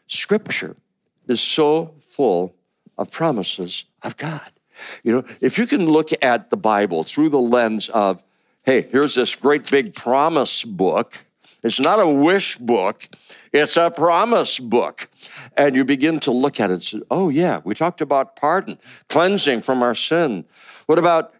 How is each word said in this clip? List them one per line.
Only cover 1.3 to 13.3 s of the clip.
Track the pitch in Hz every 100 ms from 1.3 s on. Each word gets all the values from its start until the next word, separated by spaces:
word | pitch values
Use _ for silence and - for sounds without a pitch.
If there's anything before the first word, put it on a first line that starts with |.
| 117
so | - - 147 160 165 -
full | - - 127 87 90 _ _ _ _ -
of | -
promises | - 165 117 90 - 87 - - _
of | 120 -
God. | 151 147 - _ _ - - -
You | 117
know, | 123 - -
if | 135 -
you | 240
can | - 165
look | 156 156 -
at | 131 117 -
the | 107
Bible | 107 104 104 80
through | 78 - 156
the | 143
lens | 120 123 113 107 -
of, | 113 98 92 _ _ _ _ -
"Hey, | 127
here's | - 131 143 143
this | 233 -
great | 143 147 -
big | 139 110 -
promise | 117 135 156 156 113 -
book." | 113 92 92 87 117 - _ _ _ _
It's | 113 127
not | 147 214
a | 175
wish | 139 156 196 - -
book. | 120 113 92 - - - _